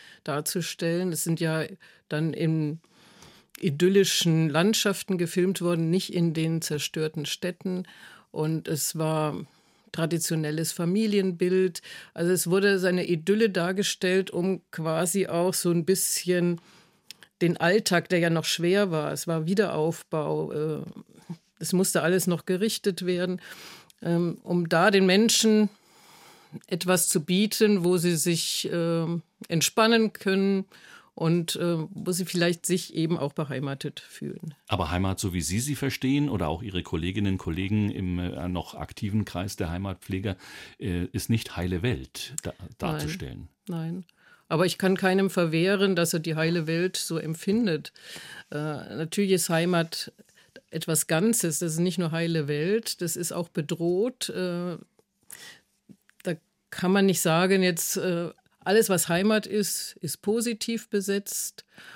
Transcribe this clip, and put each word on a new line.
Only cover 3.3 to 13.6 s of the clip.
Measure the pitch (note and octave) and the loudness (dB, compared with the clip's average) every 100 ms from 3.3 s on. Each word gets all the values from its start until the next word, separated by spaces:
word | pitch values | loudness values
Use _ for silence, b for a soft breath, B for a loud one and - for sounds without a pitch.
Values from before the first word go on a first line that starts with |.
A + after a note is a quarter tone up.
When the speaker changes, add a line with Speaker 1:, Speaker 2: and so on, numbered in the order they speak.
| B B - | B B -4
Speaker 1:
idyllischen | D3+ C#3+ F3+ G3 F#3 - E3+ D#3+ D#3+ | -2 2 4 6 4 4 4 4 4
Landschaften | D3 G3 A3 G#3 G3 - F#3 | 4 2 2 0 -2 -2 -2
gefilmt | E3+ F3+ F#3 F#3 | -2 0 0 0
worden, | F3 E3+ E3 | 0 0 2
nicht | F#3 - | 0 0
in | F3 E3+ | 0 0
den | D#3+ D#3+ E3 | 2 0 -2
zerstörten | - D3+ - D#3+ D#3 D#3 C#3 | -2 -4 -4 -4 -4 -4 -6
Städten. | - F3+ F3 F#3+ F#3 F3+ B B B B | -6 -6 -6 -6 -6 -8 B B B B
Und | D#3+ D#3 D#3+ D#3+ | -4 -2 -2 -2
es | D#3 - D#3 | -4 -2 -2
war | D#3 D#3+ D3+ - - b b b _ | 0 0 -2 -4 -10 b b b _
traditionelles | - D#3+ E3+ - E3 D3+ D#3 D#3+ | -4 -2 0 0 -2 -2 -2 -4
Familienbild. | - E3+ G3 A3 G#3 F#3+ E3+ F3+ F#3 F#3 F3+ B B B | -2 0 0 2 2 0 0 0 2 2 -2 B B B
Also | - E3+ | -2 0
es | F#3 F3 | 2 2
wurde | F#3+ G3+ G3 | 2 4 4
seine | F3+ F3+ E3+ | 2 2 0
Idylle | E3+ E3 G#3+ A3+ | 0 2 4 2
dargestellt, | F#3 | 2